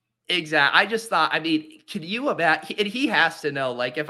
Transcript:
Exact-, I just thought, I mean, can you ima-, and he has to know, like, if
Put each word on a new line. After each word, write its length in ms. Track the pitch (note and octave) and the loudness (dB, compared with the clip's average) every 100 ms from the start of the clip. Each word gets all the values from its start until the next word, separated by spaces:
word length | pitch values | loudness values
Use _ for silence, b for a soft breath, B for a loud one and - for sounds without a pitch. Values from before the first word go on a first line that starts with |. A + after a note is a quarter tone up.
| _ _ - | _ _ -4
Exact-, 480 | F3 D3+ D#3 C#3 E3 | -4 0 4 4 4
I 120 | G3+ | 2
just 200 | A3 - | -2 0
thought, 220 | F3 D#3 | 0 2
I 60 | D#3+ | 0
mean, 440 | D#3+ D#3 - - - | 0 -2 -2 -20 -12
can 140 | G3 | -10
you 280 | D#3+ A#3 C#4 | -6 -4 -2
ima-, 300 | D3 E3 D#3 - - | 0 2 2 -2 -4
and 100 | G#3 | -4
he 200 | B3 C4+ | -2 0
has 340 | D#3 E3 D#3+ | 4 2 0
to 100 | D3+ | -4
know, 200 | C#3 C3 | -2 -4
like, 260 | B2 B2+ | -2 -4
if 120 | D3+ | -4